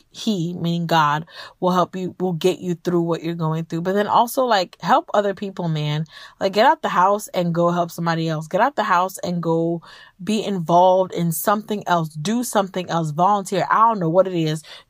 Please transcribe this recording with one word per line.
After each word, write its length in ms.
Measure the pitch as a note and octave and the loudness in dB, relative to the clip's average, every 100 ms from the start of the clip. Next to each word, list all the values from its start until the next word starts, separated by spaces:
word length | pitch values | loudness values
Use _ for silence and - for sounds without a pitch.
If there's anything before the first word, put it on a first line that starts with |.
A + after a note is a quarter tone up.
| _ | _
he, 460 | - - G3 E3 F3 | -8 -4 -2 -2 -2
meaning 320 | E3+ E3+ E3 | -2 -2 0
God, 400 | E3 D3 D3+ D#3+ - - - | 2 2 0 -6 -16 -18 -4
will 100 | F3+ | 0
help 260 | F3+ E3 F#3 | 2 0 -2
you, 200 | F3+ - | -8 -4
will 140 | F#3 | -4
get 240 | D#3+ F#3 - | 0 0 0
you 160 | F3+ | -4
through 280 | E3+ F3 F3 | -4 0 0
what 200 | E3+ D#3+ | 0 -2
you're 140 | E3 E3+ | -4 -4
going 300 | D#3+ D#3+ E3 | -2 -2 -4
through. 160 | E3 | -4
But 120 | F3+ | -2
then 140 | G3+ G#3 | 0 2
also, 380 | - A#3 - B3 | 2 2 0 2
like, 320 | G3+ F3+ - | 2 0 -4
help 300 | F3 C4+ F4 | 2 2 2
other 220 | G#3 G3+ F#3 | 0 0 -2
people, 320 | G3+ G3 E3+ | -8 -6 -4
man. 380 | D#3 D3+ D3+ D#3+ - - - | -2 -2 -4 -6 -12 -20 -4
Like, 140 | G3 | -2
get 120 | G3 B3+ | 4 4
out 160 | D#4+ | 4
the 80 | G3+ | 0
house 380 | F3+ F#3 G#3 - F#3 | 2 2 2 -2 -4
and 180 | F3 | -2
go 160 | E3+ E3+ | 2 2
help 220 | F3 F3 | 2 -2
somebody 360 | - E3+ E3 E3 | -2 -2 -2 -2
else. 200 | D#3 D#3+ | -4 -4
Get 140 | F#3 | 0
out 160 | C4 C4 | 0 0
the 60 | |
house 360 | G3 F3 F#3 - | 0 2 0 -4
and 240 | F3+ F3 | -6 -4
go 400 | E3 E3 E3 E3+ - - - - | 0 0 0 -4 -8 -20 -20 -12
be 200 | F3 G#3+ | -4 -2
involved 720 | F#3+ F#3+ D#3+ E3+ F#3 F#3 F#3 | -2 -4 2 6 6 4 0
in 180 | - E3+ | 0 -2
something 560 | D#3+ - G#3 G#3 G#3 - | 0 0 -2 -2 -6 -2
else. 220 | F3 D#3+ | -2 -2
Do 340 | D3+ D#3 A#3+ | -6 -4 -2
something 460 | B3 G#3+ G3 F#3+ F3 | 0 -2 -2 -4 -4
else. 220 | E3+ D#3+ | -4 -2
Volunteer. 560 | D3+ F#3 G#3 F#3 F#3 D3+ | 0 2 2 -2 -2 2
I 180 | F#3+ A3+ | 4 4
don't 120 | G#3+ | 2
know 80 | E3 | 2
what 180 | F3+ F#3 | 2 2
it 80 | |
is. 300 | F3 D#3 D#3 - - | 2 -2 -2 -8 -20